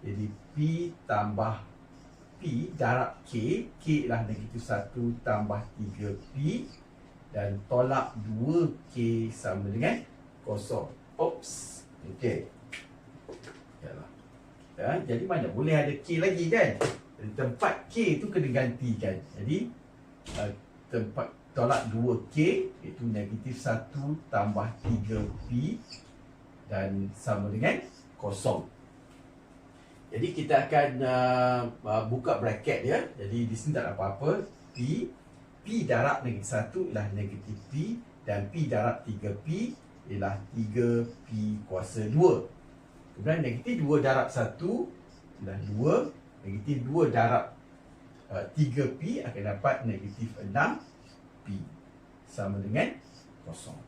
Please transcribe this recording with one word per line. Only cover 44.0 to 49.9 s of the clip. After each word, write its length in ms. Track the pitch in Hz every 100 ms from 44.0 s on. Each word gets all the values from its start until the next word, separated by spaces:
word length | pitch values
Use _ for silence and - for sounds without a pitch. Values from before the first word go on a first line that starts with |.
darab 240 | - 107 -
satu 640 | 127 113 - 170 233 359 - - - - -
ialah 160 | 98 98 101
dua, 220 | 104 139 - - - - -
negatif 400 | 98 104 104 135
dua 240 | 120 151 143
darab, 480 | 117 117 104 - - - - - - - - -
uh, 160 | 104 -
tiga 340 | - 139 127 135 -
P 240 | 165 269
akan 180 | - 101 101 101
dapat 320 | 139 127
negatif 420 | 117